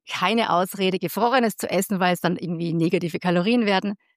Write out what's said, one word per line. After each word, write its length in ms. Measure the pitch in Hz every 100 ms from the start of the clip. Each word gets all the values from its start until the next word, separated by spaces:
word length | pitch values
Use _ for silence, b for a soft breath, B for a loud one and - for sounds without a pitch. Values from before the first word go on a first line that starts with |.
| -
keine 400 | - 180 226 226
Ausrede, 500 | 170 190 196 190 185
Gefrorenes 580 | 180 - 233 254 233 -
zu 140 | -
essen, 300 | 180 196 190
weil 140 | 185
es 80 | 180
dann 160 | 170 175
irgendwie 340 | 170 170 170
negative 460 | 165 165 180 170 175
Kalorien 480 | 185 175 180 240 208
werden. 300 | 190 202 202 _